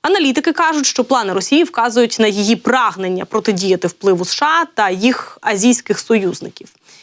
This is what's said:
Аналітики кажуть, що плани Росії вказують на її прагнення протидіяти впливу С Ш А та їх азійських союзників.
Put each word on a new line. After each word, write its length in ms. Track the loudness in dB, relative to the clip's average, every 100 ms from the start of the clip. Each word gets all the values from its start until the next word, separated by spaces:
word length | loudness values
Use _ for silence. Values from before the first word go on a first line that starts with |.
Аналітики 500 | 0 2 2 0 0
кажуть, 340 | 0 0 0 -2
що 180 | -2
плани 300 | 0 0 0
Росії 300 | -4 2 2
вказують 540 | 2 0 0 2 0 2
на 80 | 0
її 280 | 0 0 0
прагнення 680 | 0 0 0 -2 -6 -4 -4
протидіяти 640 | -2 -2 -2 0 0 -2
впливу 380 | -2 0 0 -2
С 80 |
Ш 120 | -2 0
А 200 | 0 -2
та 240 | -2 -2
їх 480 | 0 0 0 -8 -8
азійських 580 | -4 2 2 2 -2 -6
союзників. 720 | 0 0 0 -6 -12 -16 -20 _ _ -20